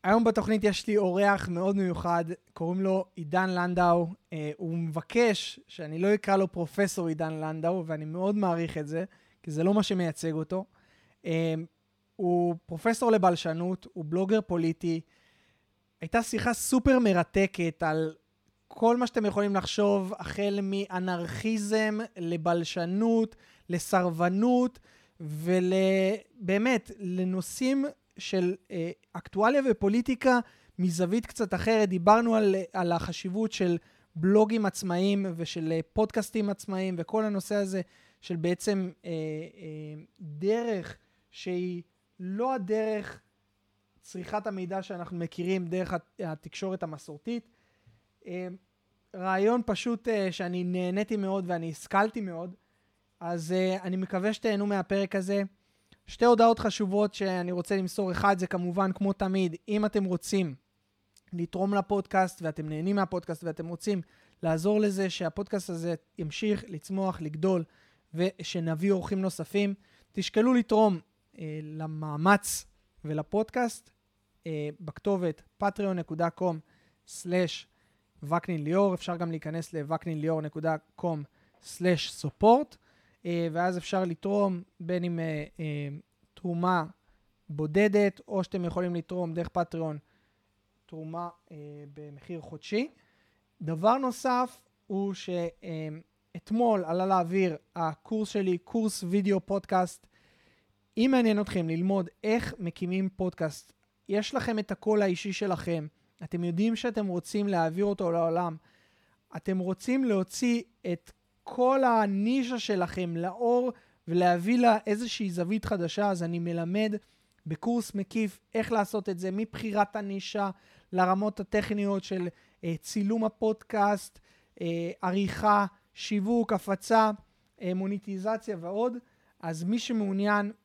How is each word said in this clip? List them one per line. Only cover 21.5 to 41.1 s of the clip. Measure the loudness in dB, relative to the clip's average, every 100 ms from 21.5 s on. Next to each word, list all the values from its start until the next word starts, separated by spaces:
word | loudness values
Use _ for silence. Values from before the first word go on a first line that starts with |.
| -2 0 2 2 0 -6 -6
לבלשנות, | -4 -2 0 0 0 -4 -2 0 4 4 2 -4 _ _ _
לסרבנות, | -4 2 2 2 2 2 4 4 4 2 -2 _ _ _ _
ול-, | -10 -6 2 2 4 4 4 4 2 0 -6 -10
באמת, | 0 2 4 2 0 -10
לנושאים | -4 -2 0 -2 -4 -2 0 2 0 -6 _ -14
של, | -4 0 0 -2 _
אה, | -6 -6 -8 _
אקטואליה | -14 -8 2 4 4 4
ופוליטיקה | 2 4 2 0 2 4 4 2 _ _ -2
מזווית | 0 2 2 0 -2
קצת | -6 -2
אחרת. | 0 2 4 4
דיברנו | 4 6 8 8
על, | 4 4 2 0
על | -2 0
החשיבות | 0 -2 -6 -6 -2 -2
של | 0 0 0 _ _ _ 0
בלוגים | 6 6 6 4 0
עצמאיים | -2 -2 2 2 2 0 -4
ושל, | -6 -4 -2
אה, | -2 -2
פודקאסטים | 0 0 0 -2 -2 -2
עצמאיים, | -4 -4 -4 -2 -4
וכל | -2 -2
הנושא | 0 -2 -2
הזה | -2 0 -4 -6 _ _ _
של | -8 -2
בעצם, | 0 0 0 -2 -2 -8
אה, | -8
אה, | -6 -6 -8 -10 -14 -14 -12 -12 -14 -18 _
דרך | -16 -4 0 0 0 -4 -6 -16 _